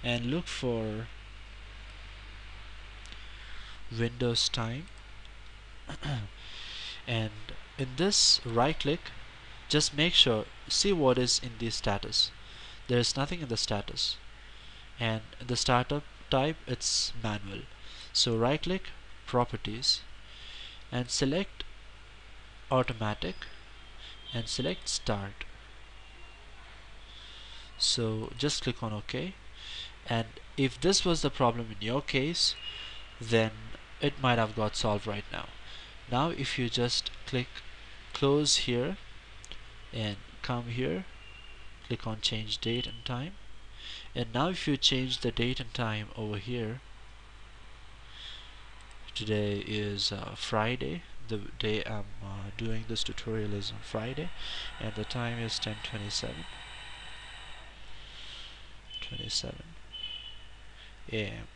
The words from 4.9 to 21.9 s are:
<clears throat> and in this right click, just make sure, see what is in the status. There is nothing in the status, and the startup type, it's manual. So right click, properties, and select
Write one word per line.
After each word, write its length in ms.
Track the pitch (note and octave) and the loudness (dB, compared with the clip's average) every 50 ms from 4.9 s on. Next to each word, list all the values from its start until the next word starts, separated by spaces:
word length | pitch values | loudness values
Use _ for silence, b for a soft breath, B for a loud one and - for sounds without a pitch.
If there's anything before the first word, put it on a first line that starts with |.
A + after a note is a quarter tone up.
| - - - - - - - - - - - - - - - - - - - - | -12 -14 -14 -14 -14 -12 -12 -12 -12 -14 -14 -14 -14 -14 -14 -14 -14 -14 -10 -8
<clears throat> 1160 | D#3 - - D3 C#3+ A#2+ G#2 G2 - - - - - - - - - - - - - - - - | -8 -4 -2 -2 0 0 -2 -4 -8 -10 -12 -10 -10 -8 -8 -8 -8 -8 -8 -8 -8 -8 -4 0
and 240 | A#2+ A2+ A2 A2 G#2+ - - - - - - - - - | 2 2 2 0 -2 -6 -8 -6 -8 -8 -8 -10 -4 -2
in 80 | C#3 B2+ B2+ C3 | -2 -2 2 4
this 420 | E3+ G3 G3+ - - - - - - | 4 6 8 8 8 8 8 6 6
right 340 | B2 A2+ A#2 B2 C#3+ D#3+ - | 4 6 6 8 8 6 4
click, 320 | - C#3+ D3+ F3 - - - - - - - - - - - - - - | 4 4 2 2 0 -8 -10 -10 -10 -10 -12 -14 -14 -14 -14 -14 -4 4
just 300 | - D3 D3+ - - C#3+ | 6 6 6 6 6 6
make 160 | D3+ F3 F3 | 4 6 10
sure, 320 | - - C#3 A#2 G#2+ G#2+ - - - - - | 10 10 10 8 4 4 -2 -8 -12 -6 0
see 240 | - - - - G3+ | 2 4 6 6 6
what 240 | F3 D3 C3 B2+ B2+ | 8 8 8 8 8
is 240 | B2+ B2 - - - | 8 6 6 4 2
in 100 | B2 A#2 A2 | 0 -4 0
the 140 | A#2+ A#2 | 0 0
status. 580 | - - - A#2 G2+ G2+ - - - - - - - - B B B B B B B B B - | 0 2 2 2 2 2 0 0 4 4 4 4 4 -8 B B B B B B B B B 4
There 120 | B2 A#2+ | 6 6
is 180 | A#2+ - - C3+ | 6 6 4 2
nothing 240 | C3+ - F#3 F3 | 2 2 2 -2
in 80 | D#3+ B2+ | 0 0
the 80 | A#2 A2 | 2 2
status, 600 | - - A2+ G2+ G2+ - - - - - - - - - - B B B B B B B B B B B B - | 2 2 2 2 0 -2 0 0 0 0 0 -2 -6 -12 -14 B B B B B B B B B B B B -2
and 240 | A#2+ A2+ A2 A2 A2 - - - - | 0 2 2 0 -2 -6 -12 -10 -2
the 120 | B2 B2 A#2 | 0 2 2
startup 460 | - - B2+ B2 B2 - C#3+ D3 - - - - - - | 6 6 8 6 6 6 2 0 0 -4 -14 -14 -2 2
type, 280 | - C3+ C3 D3+ D#3+ - - - | 4 6 6 4 2 0 -2 -4
it's 440 | B2+ - - - - - - - - A#2 | -2 0 0 2 2 2 2 2 0 0
manual. 420 | A2+ A2 G#2 G#2 G2 G2 G2 - - - - B B B B B B B B | 0 0 0 0 -2 -4 -6 -8 -8 -10 -12 B B B B B B B B
So 240 | - - B2+ A#2 A2+ | 4 4 6 6 6
right 240 | A#2 B2 C#3+ D#3 | 6 6 6 4
click, 300 | - E3+ F3+ F#3+ - - - - - - - - - | 4 2 0 0 0 -4 -8 -10 -10 -12 -12 -12 -8
properties, 760 | - - B2 A#2+ - - G#2+ - - G#2 A#2 C3+ - - - - - - - B B B B B B B B B B B B B B | 2 4 4 4 6 2 -4 -2 -2 -4 0 4 4 4 4 2 -8 -12 -12 B B B B B B B B B B B B B B
and 180 | - B2 B2 A#2+ | 0 0 0 2
select 540 | - - C#3+ C3+ C#3+ F3 G3 - - - - - - - - - | 4 4 4 6 6 4 2 0 -4 -8 -10 -10 -8 -12 -14 -14